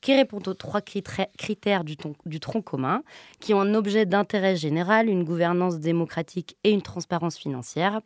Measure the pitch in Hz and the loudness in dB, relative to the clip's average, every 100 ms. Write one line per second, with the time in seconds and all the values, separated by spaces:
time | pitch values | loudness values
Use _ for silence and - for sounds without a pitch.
0 | - 269 269 202 185 190 - 208 - 202 | 4 4 4 0 -8 -8 -4 -4 -4 -8
1 | 190 - 190 _ - 214 - 196 160 151 | -8 -4 -4 _ -8 -4 0 0 0 -8
2 | 156 147 - 156 - - - 135 131 196 | -10 -10 -10 -10 -4 -6 -4 -4 -2 -2
3 | - - - - - 202 196 214 208 208 | -4 -20 -20 -20 2 4 4 2 2 2
4 | 208 196 208 214 190 185 156 151 175 220 | 4 2 2 0 2 2 0 0 2 4
5 | 226 185 165 170 170 175 180 170 156 170 | 4 2 0 0 0 2 0 -2 0 0
6 | 165 - 165 - 165 - 208 208 - - | 0 -4 -6 -8 -10 -2 0 0 -2 -10
7 | 165 175 170 - - 131 120 - 180 214 | -4 -4 -4 -6 -8 -8 -8 -2 -2 -2